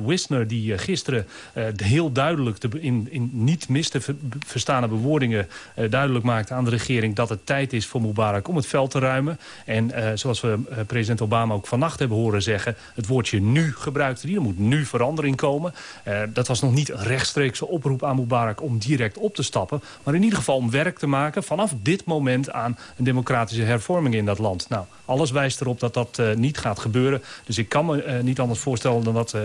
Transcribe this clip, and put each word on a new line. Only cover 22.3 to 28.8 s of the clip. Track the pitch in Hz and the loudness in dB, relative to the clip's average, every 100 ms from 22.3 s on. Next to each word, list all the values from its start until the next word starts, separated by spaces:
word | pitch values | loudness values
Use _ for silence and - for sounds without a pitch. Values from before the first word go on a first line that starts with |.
| 127 139 | 2 0
aan | 123 117 117 - - | -4 -4 -6 -10 -2
een | |
democratische | 127 127 120 127 113 113 | 0 2 2 0 0 0
hervorming | 110 120 - 180 143 113 | 0 0 0 0 2 2
in | 104 | 0
dat | 98 | 0
land. | 110 92 - | 0 -2 -4
Nou, | 110 90 - - | -6 -6 -12 -2
alles | 131 156 | 0 2
wijst | 139 135 - | 2 0 0
erop | 127 120 | -4 -2
dat | 120 | -2
dat, | 123 113 - | -2 -2 0
eh, | 113 | 2
niet | 110 131 147 | 2 2 0
gaat | 117 101 | -4 -2
gebeuren. | 113 120 131 139 - - - | 0 2 2 0 -4 -14 -6
Dus | 110 | -4
ik | 101 | 0
kan | - 165 | 0 2
me, | 143 | 0
eh, | 156 123 | -2 0
niet | 123 131 | 0 0
anders | 123 117 | 0 -2
voorstellen | 143 120 | -2 0